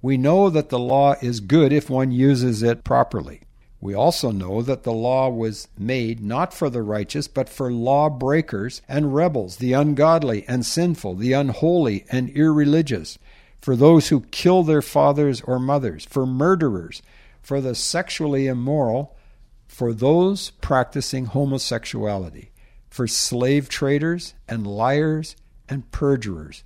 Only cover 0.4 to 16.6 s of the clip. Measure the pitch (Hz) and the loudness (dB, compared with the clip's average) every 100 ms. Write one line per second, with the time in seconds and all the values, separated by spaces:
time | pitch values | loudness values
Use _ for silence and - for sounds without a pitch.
0.4 | 196 156 147 123 123 135 139 139 123 117 | 4 2 0 -2 0 4 4 2 -2 -6
1.4 | 98 147 143 147 - 131 135 123 135 135 | 2 4 6 4 0 -2 0 4 4 4
2.4 | 127 110 117 117 - 131 127 113 76 73 | 2 0 0 0 0 2 2 -2 -8 -14
3.4 | - _ _ - 98 98 143 170 127 104 | -20 _ _ -14 -8 0 2 2 -2 -4
4.4 | 92 101 120 127 - 113 117 131 131 117 | -4 -4 -2 -4 -4 -2 0 0 0 -2
5.4 | 113 104 - - 104 131 113 113 104 120 | -6 -6 -14 -10 -4 -2 -4 -6 -6 -4
6.4 | 180 - 156 120 104 107 101 147 143 - | -4 -2 -4 -4 -4 -4 -4 -6 -6 -4
7.4 | 131 - 131 120 117 139 151 139 131 151 | -6 -4 -4 -2 0 2 2 0 0 0
8.4 | 156 104 110 - _ 135 151 135 175 143 | -2 -6 -8 -10 _ -2 0 0 0 0
9.4 | 92 92 123 131 147 139 151 165 147 107 | -6 -6 -2 2 2 4 4 4 2 -4
10.4 | - 123 117 - 175 160 101 90 117 131 | -2 -4 -2 -2 0 -2 -6 -4 0 0
11.4 | 143 113 156 175 139 101 - 127 123 143 | 0 0 2 2 2 0 -4 -4 -4 2
12.4 | 156 151 147 156 156 110 78 - - - | 2 4 4 2 2 -4 -6 -18 -20 -20
13.4 | _ - - 123 143 165 147 143 - - | _ -12 -2 6 8 8 6 0 -2 -2
14.4 | 180 185 165 151 143 151 143 143 147 120 | 2 4 4 2 2 2 4 4 0 -2
15.4 | - 127 127 143 127 78 - - 131 127 | -4 -4 0 -2 -2 -8 -8 -4 -2 0
16.4 | 156 185 | 2 2